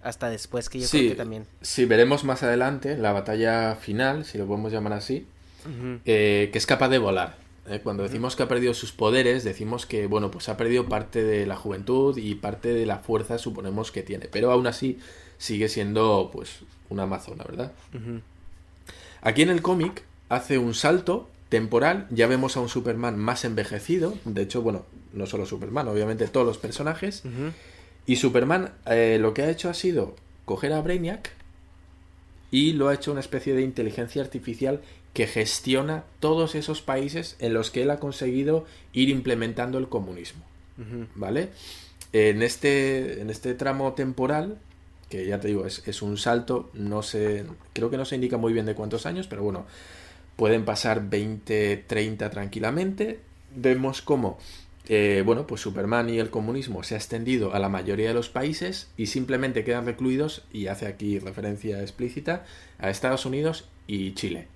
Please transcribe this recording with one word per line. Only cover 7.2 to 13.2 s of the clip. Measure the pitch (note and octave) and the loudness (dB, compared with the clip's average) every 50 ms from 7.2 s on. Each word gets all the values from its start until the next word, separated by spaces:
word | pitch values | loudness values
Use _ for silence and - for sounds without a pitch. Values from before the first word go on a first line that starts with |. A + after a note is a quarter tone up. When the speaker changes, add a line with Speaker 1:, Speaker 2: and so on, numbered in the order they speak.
| F2 E2+ - - - - - - - | -2 -4 -8 -16 -20 -20 -20 -20 -12
Speaker 2:
¿eh? | - G2+ G2+ - | -8 -8 -6 -4
Cuando | - G#2 G2 G2 | -4 -4 -2 -4
Speaker 1:
Ujú. | G2 | -4
Speaker 2:
decimos | - A2 A#2 B2+ - | -4 -4 -4 -4 -2
que | - | -2
ha | C3 | 0
perdido | A#2 B2+ B2 B2+ G2 - | 0 2 2 2 2 0
sus | - - - | 0 -6 -10
poderes, | - - A2+ G#2+ A#2 C3 C3 A#2+ B2 C3 A2+ | -4 2 2 4 6 6 6 4 4 2 0
decimos | G#2+ F#2+ F#2+ G#2+ G#2+ A#2 B2 - | -4 -4 -4 -4 -6 -4 -6 -6
que, | - - G#2+ G#2 | -4 -2 -2 0
bueno, | G2 G2+ G#2+ G#2 F#2+ | 2 0 0 0 0
pues | - F2+ - - | -4 -6 -6 -6
ha | A2 | -4
perdido | G2 A#2 A#2 A#2+ B2+ A#2+ - | 0 2 2 4 2 2 2
parte | A2 G#2+ G#2+ - - A#2 A2 | -2 -4 -4 -2 -2 0 2
de | A2 G#2+ G#2 G2+ | 2 2 2 0
la | G2 F#2+ | -2 -4
juventud | F2+ - G#2+ G2 F#2+ G2 A2+ B2+ C3 C3+ C#3 C3+ | -6 -6 -6 -6 -6 -2 0 2 4 4 4 2
y | C3 A2 G#2 G#2 | 0 -4 -4 -6
parte | G2+ - G#2 G#2 - - A#2+ A#2+ | -4 -4 -6 -6 -2 -2 0 2
de | A#2 A2+ | 2 2
la | G#2+ G2 | 0 -2
fuerza, | G2 - - A2+ G#2+ | -4 -2 0 0 0